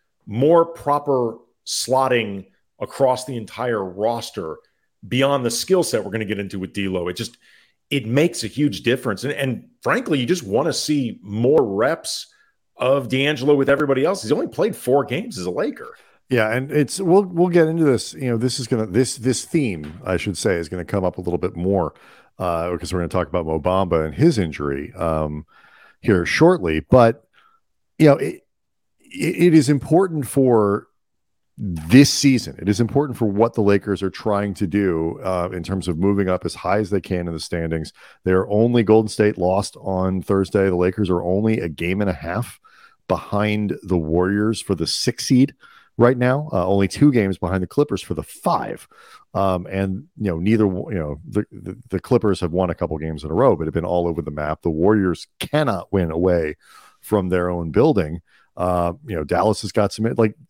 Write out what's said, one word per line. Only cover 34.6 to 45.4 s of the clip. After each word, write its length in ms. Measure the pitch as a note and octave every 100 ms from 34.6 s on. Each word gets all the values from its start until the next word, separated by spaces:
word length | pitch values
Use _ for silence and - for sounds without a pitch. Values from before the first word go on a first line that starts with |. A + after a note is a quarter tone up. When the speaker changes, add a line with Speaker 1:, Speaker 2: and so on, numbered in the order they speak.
| G2
Speaker 2:
do, 540 | G2 G2 E2 E2 -
uh, 280 | F#2+ F#2 F2+
in 80 | F#2
terms 260 | E2+ F#2+ F2
of 120 | D#2+
moving 280 | G2 G2+ F#2+
up 160 | F2+ -
as 100 | -
high 240 | F2 G#2
as 100 | G2+
they 100 | G2
can 280 | - F#2 F2
in 60 |
the 60 | D#2+
standings. 540 | - F2 E2 D#2+ D2+ - - _
They're 260 | - F#2 F#2+
only, 320 | G#2 A#2 A#2+
Golden 260 | G#2 A2 A2
State 300 | - G#2 -
lost 400 | F2+ F#2+ G2+ -
on 440 | - F#2+ F#2 F#2+
Thursday. 420 | F2 G2 F#2+ G2+ G2
The 100 | F2+
Lakers 360 | F2+ F#2 F#2+
are 100 | F2+
only 380 | F2 F#2+ A2 A2
a 100 | F2
game 320 | D2+ E2+ F#2+
and 80 | G2+
a 40 |
half 460 | E2+ E2 F#2+ A#2+ - _ _ - _ -
behind 720 | F2+ - G#2 G#2 G#2+ G#2 -
the 140 | - F2+
Warriors 640 | D#2 E2+ F2+ G#2 G#2+ G#2+
for 120 | -
the 140 | F2+ E2
sixth 400 | - - - -
seed 260 | B2+